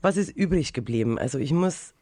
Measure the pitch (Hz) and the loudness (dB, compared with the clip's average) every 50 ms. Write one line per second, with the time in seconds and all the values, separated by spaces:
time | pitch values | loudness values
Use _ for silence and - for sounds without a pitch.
0 | - 190 196 190 202 190 - - 196 175 175 180 143 - - - 113 113 117 113 | 2 2 2 2 -2 -2 0 -2 0 2 2 0 0 0 -4 -6 -4 -2 0 0
1 | 110 117 113 - - 127 - 135 - 139 156 170 180 185 180 - - - _ _ | 2 2 0 0 -2 -2 -2 -2 -2 0 2 2 2 2 0 -4 -14 -18 _ _